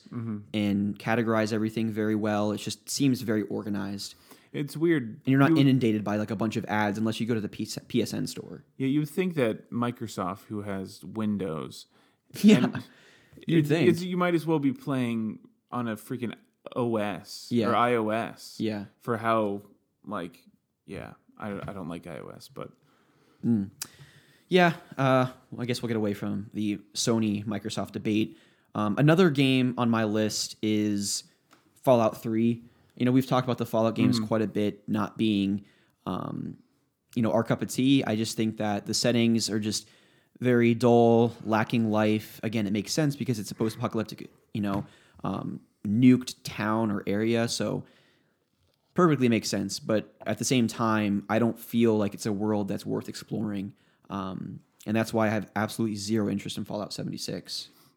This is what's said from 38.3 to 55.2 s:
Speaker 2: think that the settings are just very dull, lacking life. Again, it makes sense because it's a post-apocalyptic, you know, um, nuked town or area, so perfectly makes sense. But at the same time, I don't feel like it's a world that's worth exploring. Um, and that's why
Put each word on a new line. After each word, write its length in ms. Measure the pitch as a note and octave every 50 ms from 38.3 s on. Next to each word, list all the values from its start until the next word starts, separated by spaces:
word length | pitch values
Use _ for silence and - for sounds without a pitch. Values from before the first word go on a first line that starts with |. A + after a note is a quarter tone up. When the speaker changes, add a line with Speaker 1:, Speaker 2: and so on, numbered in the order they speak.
| -
Speaker 2:
think 200 | - A2 A2 A2
that 300 | - G#2+ G#2+ G2+ G2+ -
the 80 | - G#2
settings 560 | - - B2 A#2 A#2+ A#2 A#2 A2+ A2+ G#2 -
are 100 | G2+ A2
just 260 | G#2+ A2 G#2 - - - _ _ _ _ _ _ _ _ _ -
very 340 | A#2 B2+ B2 A#2+ A#2 A#2 A#2
dull, 600 | A2+ B2 A#2+ A#2+ A#2 A#2 A#2 A#2 A2+ A#2 A2+ - - -
lacking 460 | G2+ A2 G#2+ A2 - C3 A#2+ A2+ A2
life. 500 | G#2+ G#2+ G#2+ G#2+ G#2+ G#2+ G#2+ - - - -
Again, 240 | A2+ G#2+ A2+ G#2+
it 60 | F#2+ G#2
makes 200 | G#2+ G2 - -
sense 240 | E3 D#3 C#3+ C#3
because 220 | - A#2 B2 A#2+ G#2
it's 120 | G2+ -
a 40 | -
post-apocalyptic, 760 | - A#2 A2 - A#2+ A#2+ A2 - A2 G#2+ - - - - - _ _ _ _ -
you 60 | A2 G2+
know, 240 | G2+ G2 G2+ - - - - _ _ _ - -
um, 380 | G2 F#2+ - - - - - - _ _ _ -
nuked 500 | G#2 G2+ A#2 C3 B2+ B2+ B2 B2+ - - - -
town 460 | - - - G#2 G#2+ A2 A2+ A2+ G#2+
or 120 | G2+ G#2 -
area, 400 | - G2 G#2 A2 A2+ A#2 A#2 A#2 A2+
so 360 | - - G#2+ G#2 G2 F#2+ - - _ _ _ _ _ _ _ _ _ _ _ _ _ _ _ _ _ _ _ _ _
perfectly 340 | - F3+ E3 D3 B2+ B2+ A#2+
makes 200 | A#2 G#2+ G#2 -
sense. 300 | - G2+ G2+ G2 - -
But 340 | - G2+ A2 G#2 G2 - _ _ -
at 120 | - G#2+ -
the 60 | A#2
same 220 | - C#3 B2+ A#2 G#2+
time, 560 | - - A#2 A2+ A2 G#2+ G#2+ G2+ G2+ G2+ - -
I 100 | G#2 A2
don't 200 | A#2 A2+ A2 -
feel 380 | - - - A#2 A#2 A2+ G#2+
like 180 | G#2+ G2+ G2 -
it's 120 | F2+ -
a 60 | A#2 G#2
world 360 | G2 G#2+ G#2+ G#2+ G#2 G#2 G2
that's 180 | G2 G#2 -
worth 220 | G#2+ G#2+ G#2+ A2 -
exploring. 640 | A2 - - - - G#2+ A2 G#2+ G#2 G2 F#2+ G2+ - _ _ _ _ _ _ -
Um, 500 | - G2 F#2+ F#2+ F#2 - - - - - - _ _ _ -
and 100 | - G#2+
that's 160 | A2+ A2+ - -
why 140 | A2+